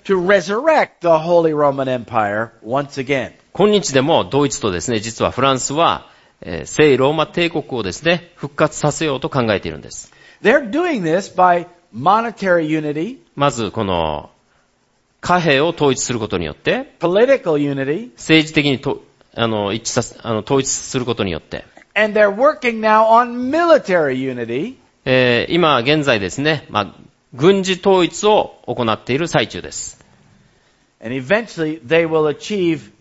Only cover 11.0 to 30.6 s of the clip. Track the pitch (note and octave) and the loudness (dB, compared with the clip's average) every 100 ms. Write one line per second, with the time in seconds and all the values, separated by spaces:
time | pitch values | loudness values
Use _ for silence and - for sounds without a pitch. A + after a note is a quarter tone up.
11 | E3 F3 G3 - F3+ F3 E3 _ _ A2 | 0 -2 -2 2 4 2 -2 _ _ -4
12 | D#3 G#3+ A#3 - G3 F3 D#3 D#3 D3+ D3 | 0 2 0 -4 0 0 0 -2 -2 -6
13 | G3 C4+ _ - C#3+ A#2 G2+ A2+ G2 F2 | -8 -10 _ -2 -2 0 -4 -4 -2 0
14 | D#2+ D2+ - _ _ _ _ _ _ _ | -2 -4 -10 _ _ _ _ _ _ _
15 | _ _ - F3+ D#3+ C3+ E3 E3 D3 B2+ | _ _ 0 2 2 2 0 2 0 0
16 | - A#2+ G#2+ F#2 D#2+ - D3 A3 C4+ _ | -4 -4 -4 -4 -6 -6 -4 -4 -6 _
17 | E3+ G3 B3+ C4 F3+ D3 C#3+ C#3 C3+ E3+ | 0 2 4 2 0 0 0 -2 -4 -4
18 | B3 - - D#3+ D#3 D#3 C#3+ B2+ C#3 - | -8 -10 2 2 4 0 0 -2 -4 -6
19 | - _ _ - A#2 G#2+ G2+ A2+ - B2 | -10 _ _ -4 -2 0 -2 -4 -4 -4
20 | - - A2+ A2 - C#3 C3+ - - C3 | -4 -8 -6 -4 0 0 0 -6 -6 -6
21 | B2 A#2 G2+ D#2 - - - - _ G3+ | -4 -4 -4 -6 -10 -14 -14 -20 _ -2
22 | G#3+ G#3 G#3 G3 C#4+ D4+ B3 A3 A3 G#3+ | 0 2 2 2 0 2 -4 -2 2 4
23 | A3 A3+ B3 A#3+ B3+ D#4 F4 C#4+ G3 F3+ | 6 4 2 -4 -2 0 4 4 4 0
24 | D3 C3 C3 B2 A2+ B2 A3 C4 _ _ | 2 -2 -4 -6 -4 -4 -6 -10 _ _
25 | B2+ B2+ B2 A#2+ - E3+ D#3+ C3 A#2+ D#3 | 0 2 4 2 0 2 2 2 2 0
26 | C#3 A2 F#2 A2 D3+ D3 - G#2 G2 - | 2 0 -2 -2 -2 -2 -2 -4 -4 -8
27 | - _ _ B2 E3 G3 F#3 F#3 G3+ F#3 | -20 _ _ 2 2 4 0 -2 2 2
28 | D#3+ - G#3 G#3 - - - A#2+ A2+ G#2 | 2 0 2 2 0 -8 -8 -2 -2 -2
29 | - C3+ E3 D3 G#2+ F2+ D2+ - - - | -2 -4 0 -2 -2 -6 -12 -14 -14 -18
30 | _ _ _ _ _ _ | _ _ _ _ _ _